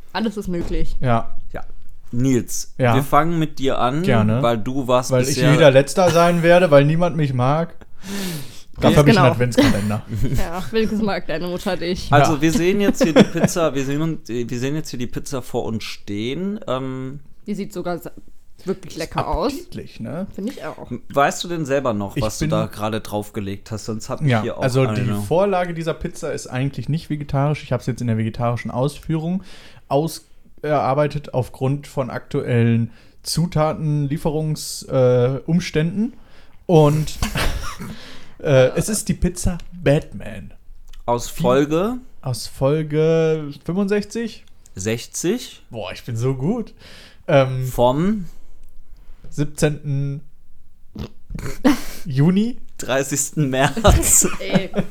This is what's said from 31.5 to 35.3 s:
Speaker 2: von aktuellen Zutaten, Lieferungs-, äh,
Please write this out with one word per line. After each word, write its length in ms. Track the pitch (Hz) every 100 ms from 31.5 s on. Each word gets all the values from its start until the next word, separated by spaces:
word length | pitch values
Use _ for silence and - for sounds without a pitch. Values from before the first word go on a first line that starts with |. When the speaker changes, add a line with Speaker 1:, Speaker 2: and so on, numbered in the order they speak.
| - 131 143 -
Speaker 2:
von 220 | - 127
aktuellen 840 | 127 - - - 120 117 117 117 - - -
Zutaten, 840 | - - 170 151 156 - 156 147 143
Lieferungs-, 760 | 151 175 151 156 151 - - -
äh, 520 | 135 127 123 123